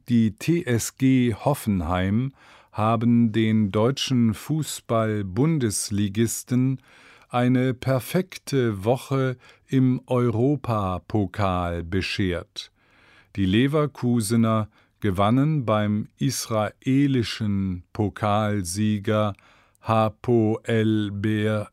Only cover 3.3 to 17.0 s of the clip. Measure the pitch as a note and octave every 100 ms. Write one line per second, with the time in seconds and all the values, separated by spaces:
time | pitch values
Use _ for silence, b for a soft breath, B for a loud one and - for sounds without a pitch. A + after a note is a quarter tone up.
3.3 | A2+ A2 A2 G#2 G#2 A2+ C3 - B2+ A2+
4.3 | G#2 - D#3 D3 - - A#2 A2 G#2+ F#2+
5.3 | F#2 D3+ D#3+ A#2 G2 - G2+ G2+ G2 A2+
6.3 | - - B2 C3 C3 b b b b b
7.3 | B2 B2 B2+ B2+ A#2+ - C3 - F3+ F#3
8.3 | - - C#3+ A#2+ G2+ G2+ B2+ - C3+ C3
9.3 | B2 b b b C3+ B2+ B2+ - B2 B2
10.3 | G#2+ C3 D3 - A2 F#2+ F2+ - A2 G2
11.3 | - G2 F2+ F2 E2+ E2+ F#2+ F2 - F#2+
12.3 | E2+ - - - _ b b b b b
13.3 | - F#2+ G#2 C#3 D#3 D3 - B2 A#2+ G#2+
14.3 | A#2 A2+ A2 G#2+ b b b G#2+ F#2 G2+
15.3 | B2+ D3 D#3 A2 G#2+ G#2 G#2 - - C#3
16.3 | A#2 - A2 G#2 - - C3+